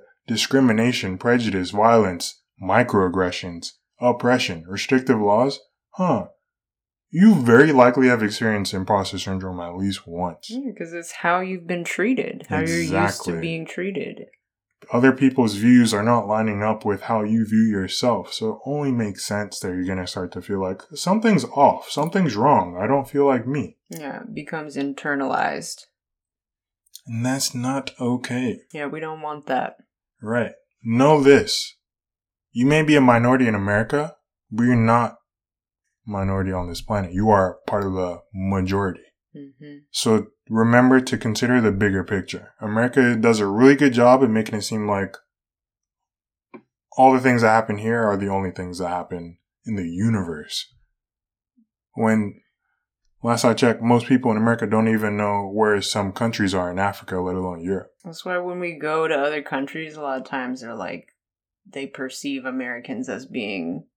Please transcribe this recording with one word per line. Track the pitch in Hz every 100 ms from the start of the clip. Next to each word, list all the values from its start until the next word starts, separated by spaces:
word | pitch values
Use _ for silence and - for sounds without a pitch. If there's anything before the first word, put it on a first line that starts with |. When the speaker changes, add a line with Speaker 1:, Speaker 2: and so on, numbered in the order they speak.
| _ _ -
Speaker 1:
discrimination, | 107 - 135 127 110 117 120 98 92
prejudice, | 123 123 113 95 90
violence, | 104 110 117 98 87 - - _ -
microaggressions, | 95 104 123 104 92 92 90 - 92 85 - - _ -
oppression, | 123 120 120 127 - 82 85
restrictive | 95 - 131 127 113
laws, | 101 107 135 139 _ _ _
huh? | - 180 120 - _ _ _ _ _ _ _ _
You | 160 214 180
very | 120 117 156
likely | 135 123 135 127
have | 120
experienced | 107 - 113 107 95
imposter | 95 92 107 113 95
syndrome | 98 95 92 90
at | 87 90
least | 98 95 -
once. | 85 90 82 -
Speaker 2:
Yeah, | 240 269 196
'cause | 170
it's | 170 165
how | - 175 180
you've | 185 185 170
been | 180
treated, | 170 - 208 262 - - -
how | 151
you're | 165 170
used | 165
to | -
Speaker 1:
Exactly. | - - - 170
Speaker 2:
being | 165 165 160
treated. | - 190 190 - - - _ _ _ _ _ -
Speaker 1:
Other | 120 131
people's | 131 135 127 117 98
views | 117 123 113
are | 107
not | 110 120 101
lining | 110 110 101
up | 107 110
with | 107 98
how | - 113
you | 107 113 107
view | 110 113
yourself, | 101 92 - 127 104 -
so | - 110
it | 104 131
only | 147 143
makes | 120 107 92 -
sense | 104 101 -
that | 98 90
you're | 92
gonna | 92 90
start | - 90
to | 90
feel | - 98
like, | 95 95 - 151
"Something's | 175 208 226 180 120
off, | - 131 - -
something's | - 156 196 165 104
wrong, | 135 120 90 87
I | 107
don't | 143 139
feel | 143 139
like | 127 113
me." | 143 98 _ -
Speaker 2:
Yeah, | 165 147 -
it | -
becomes | 156 147 160 151 139
internalized. | 139 139 151 139 135 - - - - - - _ _ _ _ _ _ _ _ _ _ - -
Speaker 1:
And | 113
that's | 123 135 -
not | 123 123 139 131 -
okay. | 123 127 123 123 127 139 _
Speaker 2:
Yeah, | 156 143
we | 151
don't | 160 156
want | 151 147 147
that. | 135 - - _ _ _ _
Speaker 1:
Right. | 110 120 104 - _ _
Know | 117 117 143 151
this. | 135 135 104 - - - _ _ _ _ _ _ _
You | 113 131
may | 156
be | 151 147
a |
minority | 127 117 120 127 120
in |
America, | 104 98 104 110 147 156 - _ _ -
but | 110
you're | 120 120
not | 113 117 113 - _ _ _ _ _ _ _ _ -
minority | 101 95 98 95
on | 92 87
this | 85
planet. | - 107 92
You | 92 107
are | 101 92 - -
part | 107 98
of |
the | 95 90 85 _
majority. | 98 95 98 92 98 95 85 _ _ _ 147
Speaker 2:
Mm-hmm. | 139 _ 147 143 147
Speaker 1:
So | - - 220 - _ -
remember | 110 113 120 127 131
to | 131 117
consider | 120 104 120 123
the | 110
bigger | 98 104 95
picture. | 87 101 - - - -
America | 107 107 123 135 123 113
does | 117 110
a | 101
really | 104 131 139
good | 143
job | 123 120 131
at | 131
making | 110 110 107
it |
seem | 98 110 104
like | 101 95 - _ _ _ _ _ _ _ _ _ _ _ _ _ - _ _ _ -
all | 131
the | 131
things | 131 120
that | 113
happen | 110 110 104
here | 110 117
are | 110 98
the | 101
only | 98 95
things | 90 90 87
that | 87
happen | 90 - 90 85 85 _ _ -
in | 104
the | 85
universe. | 87 113 110 85 76 76 - - _ _ _ _ _ _ _ _ _ _ _ _
When, | - 110 110 101 - _ _ _ _ _ _ _ _
last | 117 117
I | 123
checked, | 113 123 107
most | 113 120 117
people | 131 127
in | 107
America | 113 117 107
don't | 110 113
even | 110 107 104
know | 104 101 98
where | 104 107 101
some | 95 - 98
countries | 92 117 113 98
are | 92 90
in | 90
Africa, | 98 95 - 92
let | 92 92
alone | 92 87
Europe. | 87 98 - _
Speaker 2:
That's | 175 165
why | 185 180
when | 180 180
we | 175
go | 156 151 160 160
to | 151
other | 143 151
countries, | 143 139 139 160 160 156
a |
lot | 143 131
of | -
times | 135 127 127
they're | 117 113
like, | 90 82 - _ _ _ _ _ _
they | 139 139
perceive | - 131 - 143 135 127
Americans | 131 123 120 120 117 131
as | 98 131
being | 127 104 98 82 156 -